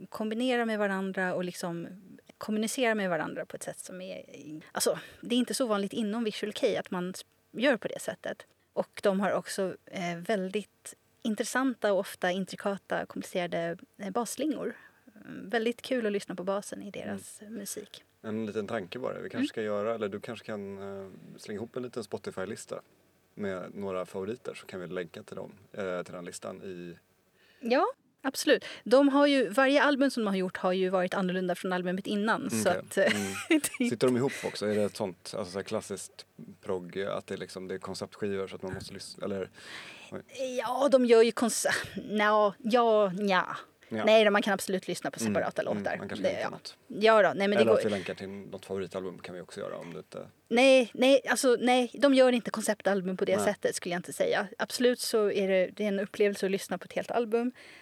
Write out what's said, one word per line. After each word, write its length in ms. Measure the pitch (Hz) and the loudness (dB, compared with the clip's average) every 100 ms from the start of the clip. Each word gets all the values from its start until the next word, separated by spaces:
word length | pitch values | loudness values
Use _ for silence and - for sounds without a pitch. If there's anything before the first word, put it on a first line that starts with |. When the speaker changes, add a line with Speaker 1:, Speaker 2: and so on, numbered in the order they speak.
| 185 | -14
Speaker 1:
kombinerar 560 | - 214 214 254 240 233 | -6 -4 -2 0 2 0
med 140 | 214 | 0
varandra 540 | 208 190 190 190 185 185 | 0 0 -2 -2 -2 -2
och 80 | |
liksom 440 | 180 - 180 170 165 185 - - - _ | -4 -4 -6 -6 -8 -14 -18 -20 -20 _
kommunicerar 580 | - 214 220 - 240 214 | -4 -2 -2 0 2 2
med 140 | 190 | 2
varandra 360 | 165 165 - - | 0 -2 -6 -8
på 100 | - | -10
ett 80 | |
sätt 160 | - - | -10 -12
som 220 | - 185 | -14 -14
är, 220 | 185 180 - - 139 156 - | -12 -12 -14 -18 -14 -14 -10
alltså, 280 | - - 165 - - | -2 0 0 -6 -16
det 140 | 180 240 | -2 0
är 40 | |
inte 140 | 240 | 0
så 120 | 214 254 | 0 0
vanligt 280 | 208 196 | 0 0
inom 300 | - 214 220 | -2 -2 -2
visual 300 | 226 - 208 | -4 -4 -6
kei 240 | - 247 - | -2 0 0
att 140 | - | -2
man 180 | 185 180 | -4 -4
s-, 160 | 185 - _ _ | -8 -14 _ _
gör 260 | - 254 247 | -2 2 2
på 100 | - | -2
det 120 | - | -8
sättet. 440 | - - - - - _ _ | -8 -8 -8 -10 -14 _ _
Och 260 | - 190 - | -6 -6 -2
de 160 | 208 190 | 0 2
har 120 | 196 | 2
också, 440 | 151 - - 190 - - | 0 -2 -4 -4 -4 -12
eh, 320 | - 175 170 | -8 -6 -6
väldigt 760 | 175 214 185 202 196 _ - - _ _ | -2 -2 -2 -4 -6 _ -20 -20 _ _
intressanta 720 | 240 208 226 254 269 240 208 | -4 -2 -2 0 0 0 2
och 60 | 190 | 2
ofta 320 | 196 - 180 | 0 -2 -2
intrikata, 760 | 180 185 - 202 196 - 175 170 | 0 -4 -4 -4 -4 -4 -6 -4
komplicerade, 720 | - - 185 175 170 165 170 - - | -8 -6 -4 -2 -2 -4 -6 -12 -12
eh, 120 | 196 | -6
basslingor. 640 | 190 233 - 302 240 170 - - _ _ - - | -4 -4 -4 -4 -2 -6 -10 -16 _ _ -20 -16
Mm, 240 | 147 190 | -14 -4
väldigt 320 | 233 226 240 | -2 -2 -2
kul 240 | - 254 220 | -2 -2 0
att 60 | |
lyssna 240 | 202 - 190 | -2 -4 -6
på 80 | |
basen 400 | 185 196 - 202 | -2 -4 -4 -10
i 80 | 196 | -10
deras 500 | - - 196 190 - | -10 -8 -10 -10 -18
Speaker 2:
Mm. 120 | 208 | -14
Speaker 1:
musik. 500 | 220 202 - 208 - - _ | -12 -10 -10 -12 -18 -20 _
Speaker 2:
En 240 | 110 107 110 | -8 -6 -4
liten 220 | 104 101 | -4 -4
tanke 320 | 113 90 123 | -4 -4 -6
bara. 140 | 123 | -6
Vi 60 | 95 | -6
kanske 160 | 95 - | -6 -4
Speaker 1:
Mm. 100 | 269 | -4
Speaker 2:
ska 140 | - | -2
göra, 340 | 107 104 104 113 | -2 0 0 -2
eller 120 | 104 | -4
du 100 | 101 | -4
kanske 260 | - 110 - | -8 -10 -8
kan, 320 | 107 98 98 98 98 | -8 -8 -10 -10 -10
eh, 60 | 95 - - - | -12 -16 -20 -16
slänga 200 | - - | -10 -8
ihop 180 | 117 - | -8 -8
en 80 | |
liten 200 | 123 - | -8 -8
Spotify-lista 800 | 110 107 - 95 95 - - 90 - _ _ _ _ - | -8 -8 -6 -6 -6 -8 -10 -12 -12 _ _ _ _ -8
med 400 | 101 92 90 85 | -6 -6 -8 -8
några 300 | 98 92 90 | -6 -4 -4
favoriter, 480 | 98 95 123 - | -6 -6 -6 -10
så 120 | - - | -12 -12
kan 140 | 95 | -10
vi 80 | 87 | -8
länka 360 | 90 87 - | -6 -8 -10
till 120 | - 98 | -14 -12
dem, 160 | 98 101 - | -12 -16 -16
eh, 300 | - 95 90 | -6 -4 -4
till 100 | 87 | -6
den 120 | 90 87 | -10 -12
listan 360 | - 107 95 | -10 -10 -10
i 340 | 95 90 87 82 _ _ _ _ _ _ | -10 -10 -12 -14 _ _ _ _ _ _
Speaker 1:
Ja, 260 | 233 254 403 554 _ _ | 0 2 2 -2 _ _
absolut. 440 | 269 - - 220 - - | -6 -2 2 2 2 -12
De 260 | - 247 285 | 4 6 8
har 180 | 269 285 | 6 6
ju, 220 | 277 202 | 6 4
varje 320 | 208 269 285 | 4 4 6
album 260 | 269 277 269 | 6 4 2
som 140 | 254 214 | 2 0
de 20 | |
har 80 | 190 | 0
gjort 200 | 185 - | 0 0
har 140 | 190 | 0
ju 180 | 185 185 | 2 2
varit 240 | 185 180 | 2 2
annorlunda 420 | 185 185 185 185 175 | 0 0 0 0 -2
från 180 | 190 | -2
albumet 340 | 180 180 190 - | -2 0 -2 -2
innan, 420 | 208 214 202 - | 0 0 0 0
så 200 | 220 202 | 0 2
Speaker 2:
Okej. 100 | 175 | 0
Speaker 1:
att, 160 | - - | -2 2
eh, 180 | 208 214 | 2 2
Speaker 2:
Mm. 180 | 202 196 | -2 -6
Speaker 1:
<laughs> 80 | - | 2
det 60 | 311 - - 240 | 2 2 -2 -2
är 40 | |
Speaker 2:
Sitter 180 | 233 - | 4 4
de 100 | 123 | 4
ihop 140 | 135 - | 2 0
också? 220 | - - 104 | -4 -2 0
Är 100 | 104 | 2
det 80 | |
ett 120 | 101 - | 0 -2
sånt, 380 | 101 87 - - | -6 -6 -10 -8
alltså, 140 | 95 | -6
så 80 | 95 | -6
här 40 | |
klassiskt 600 | 95 107 - 98 - - - - - 101 | -4 -4 -4 -8 -10 -16 -20 -20 -20 -12
progg, 380 | - 92 87 90 | -4 -4 -4 -4
att 260 | 98 98 - | -4 -4 -6
det 100 | 98 | -8
liksom, 300 | 92 95 92 | -8 -10 -8
det 60 | 95 | -8
är 40 | |
konceptskivor 680 | 95 92 98 - 104 98 95 | -6 -8 -10 -6 -4 -4 -6
så 80 | 92 | -8
att 60 | |
man 120 | 95 | -8
måste 200 | 95 95 | -10 -10
lyssna, 320 | 98 - - - | -14 -14 -10 -6
eller? 240 | 98 92 - - - - - - | -6 -6 -12 -16 -16 -16 -18 -14
Oj. 100 | 101 - 240 262 247 | -14 -14 -8 -6 -4
Speaker 1:
Ja, 320 | 226 254 277 | -4 0 4
de 140 | 262 247 | 6 8
gör 160 | 233 | 8
ju 100 | 233 | 8
konce-, 400 | - 143 - - - - - - | 4 0 0 0 -2 -4 -10 -4
nja, 440 | 208 208 214 208 - | 2 4 6 4 2
ja, 500 | 226 240 233 214 202 180 | 2 4 6 6 4 2
nja. 420 | 208 180 - - - _ - | 2 2 2 -6 -12 _ -8
Speaker 2:
Ja. 140 | 107 214 | 0 6
Speaker 1:
Nej, 180 | 220 | 8
de, 80 | 214 | 8
man 100 | 202 | 6
kan 120 | 208 | 2
absolut 340 | 196 - 185 - | 0 0 -4 -4
lyssna 240 | - - | -6 -6
på 80 | - | -4
Speaker 2:
Mm, 120 | 160 | 0
Speaker 1:
separata 280 | - - - | 0 0 -2
Speaker 2:
mm, 160 | - 110 | -2 -2
Speaker 1:
låtar. 200 | 98 85 | -2 -4
Speaker 2:
man 120 | 98 | -6
kanske 140 | 107 180 | -4 -2
Speaker 1:
Det, 20 | |
Speaker 2:
länkar 80 | - | -2
Speaker 1:
ja. 60 | 113 | -4
Speaker 2:
något. 280 | - - - _ | -8 -14 -18 _
Speaker 1:
Ja 340 | 208 214 220 | 2 6 8
då, 60 | 180 | 6
nej, 200 | 143 196 | 4 2
men 20 | |
det 60 | 208 | 4
Speaker 2:
Eller 160 | 226 | 6
Speaker 1:
går 80 | 214 | 4
Speaker 2:
att 60 | 220 | 4
vi 40 | |
länkar 240 | 101 87 | -2 -4
till 160 | 90 95 | -8 -10
något 360 | 98 98 95 - | -10 -12 -14 -8
favoritalbum 540 | 98 90 98 92 87 | -6 -6 -6 -8 -10
kan 160 | - 90 | -12 -12
vi 60 | |
också 180 | 82 - | -12 -10
göra 180 | 95 90 | -8 -8
om 160 | 85 | -10
det 40 | 82 | -14
inte 280 | - 95 95 _ _ | -12 -14 -14 _ _
Speaker 1:
Nej, 420 | 240 262 262 233 | 6 8 8 6
nej, 280 | - 254 269 - | 4 6 6 4
alltså, 280 | 240 269 240 | 2 4 4
nej, 320 | 240 254 247 | 4 2 2
de 200 | - 285 | 2 6
gör 180 | 262 254 | 8 6
inte 200 | 247 - | 4 0
konceptalbum 640 | 214 214 208 - 202 180 190 | -2 -2 0 0 0 0 -2
på 80 | 185 | 0
det 100 | 190 | 2
Speaker 2:
Nej. 100 | 208 | 2
Speaker 1:
sättet, 300 | 196 - - | 0 -2 -2
skulle 200 | 185 175 | -4 -6
jag 40 | |
inte 140 | 170 | -6
säga. 340 | - 180 - 202 - | -2 0 2 -2 -6
Absolut 420 | 214 - 247 247 | -6 2 2 2
så 320 | - 226 208 | 0 2 2
är 160 | - 190 | 2 2
det, 220 | 190 180 | 2 2
det 100 | - | 0
är 40 | 208 | -2
en 120 | 196 | -2
upplevelse 460 | 202 - 208 202 190 | -2 2 2 2 0
att 60 | |
lyssna 260 | 196 - 185 | -2 -2 -8
på 80 | - | -6
ett 80 | |
helt 180 | - 180 | -6 -2
album, 400 | 226 240 233 247 - - - | -2 0 0 0 -4 -14 -20